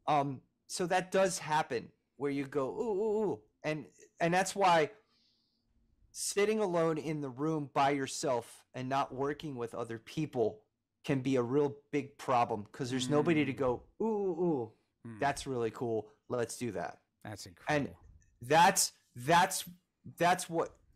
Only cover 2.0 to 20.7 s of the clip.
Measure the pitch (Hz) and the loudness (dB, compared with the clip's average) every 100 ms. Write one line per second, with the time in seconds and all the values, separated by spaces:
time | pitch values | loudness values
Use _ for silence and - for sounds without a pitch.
2 | _ - 143 143 135 143 131 - 240 190 | _ -6 -4 -4 -2 -2 -2 -2 -2 0
3 | 220 208 208 117 - _ 151 156 120 _ | 0 0 0 -4 -10 _ -6 -6 -8 _
4 | - _ 170 180 190 202 190 170 147 - | -20 _ 2 2 0 2 4 6 4 -2
5 | _ _ _ _ _ _ _ _ _ _ | _ _ _ _ _ _ _ _ _ _
6 | _ - - 202 208 220 202 170 165 156 | _ -8 -4 0 2 2 2 2 2 0
7 | 135 156 139 123 156 156 139 151 139 143 | -2 -4 -6 -4 -2 -2 -2 2 2 2
8 | 135 - 156 120 - - _ - 127 135 | -2 -4 -2 -2 -4 -16 _ -10 -2 -2
9 | 139 127 143 147 156 127 117 - 117 113 | -2 -2 -4 -4 -8 -6 -6 -6 -6 -8
10 | - - 147 127 107 - _ _ _ _ | -8 -6 -4 2 0 0 _ _ _ _
11 | - 139 131 131 120 139 143 143 _ 147 | -2 -2 2 0 2 2 2 -2 _ -6
12 | 113 - - 123 117 110 101 - 131 131 | -6 -10 0 2 2 0 -6 -8 -4 -2
13 | 127 147 151 156 139 131 131 120 - _ | 0 2 4 2 0 0 -2 -2 -6 _
14 | 220 208 196 160 175 147 110 - _ _ | -2 -2 -2 0 0 0 -4 -10 _ _
15 | 117 107 139 139 139 127 113 - 120 113 | -16 -4 -2 -2 -4 -2 -2 -2 -4 -4
16 | - _ _ 123 117 - 123 92 73 - | -6 _ _ -4 -4 -4 -6 -6 -8 -10
17 | _ _ 107 104 101 87 - 147 113 92 | _ _ -14 -14 -16 -12 -2 -2 -2 -8
18 | - - _ _ 120 156 185 185 - - | -20 -20 _ _ 2 6 8 6 -2 -4
19 | _ 120 123 170 190 - - - _ _ | _ -10 2 4 4 0 -8 -16 _ _
20 | - - 170 180 - 165 131 | -20 0 2 2 0 -4 -4